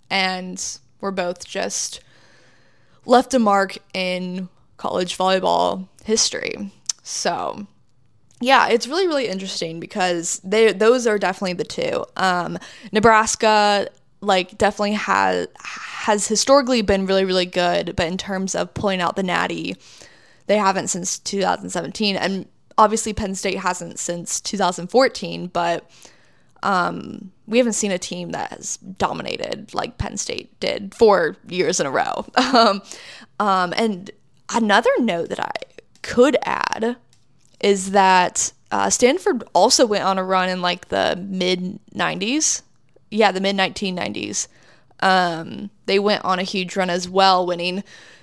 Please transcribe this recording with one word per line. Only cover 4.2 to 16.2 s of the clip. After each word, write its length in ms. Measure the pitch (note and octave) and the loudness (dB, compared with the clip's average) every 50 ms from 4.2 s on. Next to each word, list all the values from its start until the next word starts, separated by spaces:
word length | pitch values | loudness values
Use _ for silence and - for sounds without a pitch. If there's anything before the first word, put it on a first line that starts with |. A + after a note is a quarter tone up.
| F#3 F3+ F3+ F#3 F#3 F3+ - _ _ _ _ - | -6 -6 -8 -8 -10 -12 -14 _ _ _ _ -10
college 400 | - - - F3+ F#3 F3 - - | -8 -4 -2 -2 -2 -4 -2 0
volleyball 680 | F#3 F#3+ F#3+ F#3+ F#3 F3 E3+ E3+ F3 F3 F#3+ F#3 F#3+ - _ - - | 2 2 2 2 2 2 2 2 2 2 0 -2 -8 -12 _ -16 -4
history. 680 | - G#3+ A3+ - - - - - - - - G#3 G3 - _ _ - - - | -2 0 0 0 0 -2 -4 -6 -6 -6 -8 -10 -12 -14 _ _ -10 -10 -10
So, 640 | _ - - - - G3 F3 - F2+ C2+ - - G#3 - _ _ _ _ _ _ _ _ _ _ _ _ _ _ | _ -12 -10 -4 -4 -2 -2 -2 -4 -6 -6 -8 -12 -16 _ _ _ _ _ _ _ _ _ _ _ _ _ _
yeah, 280 | A#3+ B3+ C4 A#3+ - - | 2 4 4 4 6 4
it's 200 | A3 A#3+ - A#3+ | 2 0 0 -2
really, 200 | D4 F4+ G4 F4 | -2 0 0 2
really 200 | D4+ C#4 B3+ - | 0 0 0 -2
interesting 520 | F#3 F#3+ F#3+ F#3+ - - - E3 E3 E3+ | -4 -6 -8 -8 -8 -6 -8 -8 -8 -10
because 600 | - - - G#3 F3+ F3+ F3 E3+ E3 E3+ - - - | -12 -10 -4 -2 0 0 0 -2 -2 -4 -6 -6 -4
they, 300 | F#3+ G3+ A3 A3+ A3 F#3 | -2 2 4 6 6 6
those 340 | F#3+ G#3+ A3+ B3 C4 A#3 A#3 | 6 4 4 6 4 4 0
are 100 | G#3 G#3 | 0 2
definitely 360 | F#3+ F3+ F#3+ - G3+ F3+ F3+ | 0 -2 -2 -2 -4 -4 -4
the 100 | - D#3 | -4 -6
two. 420 | - - - E3+ - - - - - _ - | -8 -6 -4 -4 -2 -2 -4 -6 -6 _ -2
Um, 420 | F#3 F#3+ F3+ F3 E3+ E3 F3 F3 - - - - - G#3 | 0 0 2 0 -2 -4 -6 -8 -10 -14 -18 -20 -14 -2
Nebraska, 960 | - G#3+ G#3 A#3 A3 G#3+ A3 A3 - - A#3 G#3+ G#3+ G#3 G#3 G#3 G3+ G3+ - - - _ _ _ _ _ | 0 4 6 8 8 8 6 2 0 2 2 4 4 6 4 4 2 2 0 -4 -8 _ _ _ _ _
like, 360 | - G#3 F#3+ F#3 F3+ F#3 - - | 0 2 2 2 2 -2 -2 0
definitely 360 | G#3+ G3 G#3 - G#3 G3+ G#3 | 0 0 2 0 -2 -2 -2
has, 540 | G#3 - - F#3+ G2 G2 F#2+ F#2 F2+ F2 - - - | -2 -2 0 2 2 2 2 0 0 -4 -6 -10 -14
has 680 | - - - - - - - - - - G#3+ G#3 | -16 -14 -14 -14 -14 -12 -12 -6 -2 0 0 0